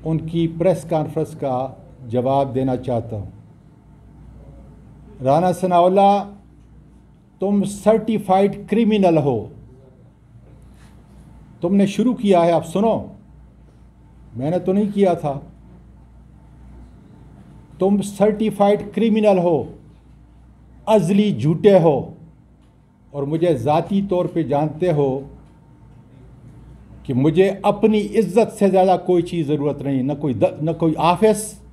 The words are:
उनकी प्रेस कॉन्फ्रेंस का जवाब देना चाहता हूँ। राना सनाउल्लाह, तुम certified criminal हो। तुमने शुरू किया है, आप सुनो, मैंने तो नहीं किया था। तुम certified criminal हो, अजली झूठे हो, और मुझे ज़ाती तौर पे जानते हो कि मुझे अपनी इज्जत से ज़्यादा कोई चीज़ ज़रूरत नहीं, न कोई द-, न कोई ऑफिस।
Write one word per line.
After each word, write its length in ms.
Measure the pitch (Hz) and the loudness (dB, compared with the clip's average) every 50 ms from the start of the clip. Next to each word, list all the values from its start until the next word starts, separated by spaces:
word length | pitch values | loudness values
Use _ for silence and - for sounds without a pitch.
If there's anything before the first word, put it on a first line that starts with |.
| - | -4
उनकी 440 | 156 160 156 160 - - 170 165 160 165 | -4 -4 -4 -4 -4 -4 -2 -2 -2 -2
प्रेस 320 | 165 165 190 175 165 - - | 0 0 0 0 0 -4 -4
कॉन्फ्रेंस 460 | 170 156 151 - - 160 156 151 - | -4 -4 -4 -4 -4 -6 -6 -6 -8
का 420 | - 147 135 127 123 135 131 - - - - - - 131 117 | -8 -6 -4 -4 -4 -6 -8 -10 -18 -20 -20 -20 -20 -14 -4
जवाब 440 | 110 123 120 135 135 139 143 135 | -4 -2 0 0 0 0 0 0
देना 260 | 117 131 131 135 127 120 | -2 -2 -2 -2 -4 -4
चाहता 380 | - 135 123 117 110 - 113 | -4 -4 -4 -4 -4 -6 -10
हूँ। 160 | 104 90 82 - - - - - - - - - - _ - - - - - - - - - - - - - - - - - - - - - - - - - - - | -10 -12 -12 -16 -20 -20 -20 -20 -20 -20 -20 -20 -20 _ -20 -20 -20 -20 -20 -20 -20 -20 -20 -20 -20 -20 -20 -20 -20 -20 -20 -20 -20 -20 -20 -20 -20 -20 -20 -16 -6
राना 300 | 127 131 143 160 180 180 175 | 0 0 2 2 2 0 -2
सनाउल्लाह, 800 | 180 185 180 180 175 175 185 185 202 196 202 202 202 196 202 - - - - - - - - - - - - - - - _ _ _ _ _ _ _ | -2 -2 0 2 4 4 4 4 4 4 4 4 2 -2 -8 -16 -20 -20 -20 -20 -20 -20 -20 -20 -20 -20 -20 -20 -20 -20 _ _ _ _ _ _ _
तुम 240 | 185 196 202 202 185 | -2 0 0 0 0
certified 1040 | - - - - 208 220 220 220 - 220 202 202 - 185 190 202 196 202 202 202 - | -2 -6 0 2 2 2 2 0 -2 -4 -4 0 0 2 2 2 0 -2 -6 -6 -2
criminal 500 | 208 226 233 208 220 208 196 175 165 156 | 0 2 2 2 2 4 4 4 4 2
हो। 320 | 135 143 123 107 98 - - - - - - - - - _ _ - - _ _ _ _ - - - - - - - - - - - - - - - _ - - - - - - - - - - | 2 0 -2 -2 -6 -10 -16 -20 -20 -20 -20 -20 -20 -20 _ _ -20 -20 _ _ _ _ -20 -20 -20 -20 -20 -20 -20 -20 -20 -20 -20 -20 -20 -20 -20 _ -20 -20 -20 -20 -20 -20 -20 -20 -14 -8
तुमने 240 | - 175 196 202 202 | -4 0 2 2 2
शुरू 280 | 196 - - 226 254 233 | 2 0 -2 -2 -2 -2
किया 280 | - - 202 190 170 | 0 2 2 4 4
है, 100 | 170 170 | 4 4
आप 120 | 170 156 - | 2 0 -2
सुनो, 520 | - - 190 214 226 208 117 98 - - - - - - - - - - - - - _ - - - _ _ - - - - - - - | -2 -4 0 0 0 0 -2 -6 -12 -18 -20 -20 -20 -20 -20 -20 -20 -20 -20 -20 -20 _ -20 -20 -20 _ _ -20 -20 -20 -20 -20 -16 -12
मैंने 240 | 113 127 151 175 180 | -8 -6 -4 -4 -2
तो 120 | 175 185 | -2 0
नहीं 180 | 185 202 214 196 | 0 0 0 -2
किया 240 | 202 196 196 185 170 | 0 0 2 2 0
था। 280 | 165 - 147 135 135 - - - - - - - - - - - - - _ - - - - - - - - - - - - - - - - - - - - - - - - - - - - - - - _ - - | -2 -4 -6 -6 -8 -12 -16 -20 -20 -20 -20 -20 -20 -20 -20 -20 -20 -20 _ -20 -20 -20 -20 -20 -20 -20 -20 -20 -20 -20 -20 -20 -20 -20 -20 -20 -20 -20 -20 -20 -20 -20 -20 -20 -20 -20 -20 -20 -20 -20 _ -6 -2
तुम 220 | 185 190 208 202 | 0 0 0 0
certified 880 | 180 - - - 196 214 202 208 226 214 - - 202 202 208 - - - | -2 -6 -2 0 2 2 2 0 -4 -4 0 2 2 2 2 0 -2 -8
criminal 460 | - 208 226 226 208 220 208 208 196 180 | -4 -2 0 0 0 2 4 4 4 4
हो, 360 | 170 175 165 135 107 - - - - - - _ _ - - - - _ _ - - - - _ - - - - - | 2 0 0 0 -2 -8 -14 -20 -20 -20 -20 _ _ -20 -20 -20 -20 _ _ -20 -20 -20 -20 _ -20 -20 -20 -14 -2
अजली 480 | - 220 214 165 165 196 196 214 208 156 | 2 2 2 2 2 2 2 2 2 0
झूठे 460 | 117 117 151 175 160 - 208 196 180 | 0 0 0 0 4 6 6 6 8
हो, 360 | 160 165 143 123 104 - - - - - - _ _ _ _ _ _ _ _ _ _ _ _ _ _ _ | 6 4 2 2 -4 -10 -16 -20 -20 -20 -20 _ _ _ _ _ _ _ _ _ _ _ _ _ _ _
और 120 | - 143 139 | -10 -8 -6
मुझे 320 | 143 156 160 165 175 160 | -4 -2 0 0 0 0
ज़ाती 500 | 120 113 143 151 170 170 - 202 196 196 | 0 0 0 0 0 0 0 -2 -2 0
तौर 220 | - 180 180 175 156 | 0 -2 -2 -2 -2
पे 160 | - 170 156 | -2 -4 -2
जानते 460 | 117 143 143 156 151 151 156 180 180 | -2 -2 -2 -2 -2 -4 -2 -2 0
हो 380 | 156 147 143 135 127 139 139 - - - - - - _ _ _ - _ - - - - - - - - - - - - - - - - - - - - - - - - - | 0 0 0 0 -2 -6 -8 -14 -20 -20 -20 -20 -20 _ _ _ -20 _ -20 -20 -20 -20 -20 -20 -20 -20 -20 -20 -20 -20 -20 -20 -20 -20 -20 -20 -20 -20 -20 -20 -20 -16 -8
कि 80 | - 135 | -4 -2
मुझे 480 | 120 139 156 151 175 190 196 196 - - | 2 2 2 4 4 2 2 0 -2 -2
अपनी 320 | 208 - - - 214 214 214 | -2 0 2 0 2 2 0
इज्जत 520 | 202 202 - 226 214 170 175 233 220 208 | -2 0 0 -2 -2 2 0 0 0 0
से 200 | - - 202 190 | 0 0 0 2
ज़्यादा 260 | 180 190 185 196 185 175 180 | 4 4 4 4 2 0 0
कोई 200 | - 180 175 165 | 0 0 0 0
चीज़ 240 | - 180 170 156 131 | -2 -4 -6 -2 -2
ज़रूरत 340 | 151 143 143 147 139 143 | -2 -2 -2 -4 -4 -4
नहीं, 200 | 131 139 139 131 | -6 -4 -4 -2
न 140 | 123 139 147 | -2 -4 -4
कोई 180 | 147 160 147 123 | -4 -4 -4 -2
द-, 240 | 101 123 185 - - | 0 0 -2 -2 -4
न 120 | 151 160 160 | -6 -6 -4
कोई 200 | - 170 160 151 | -2 -2 -2 0
ऑफिस। 680 | - 147 165 180 - 214 220 208 208 - - - - - - | 0 0 0 2 2 2 2 2 0 -6 -12 -16 -20 -20 -20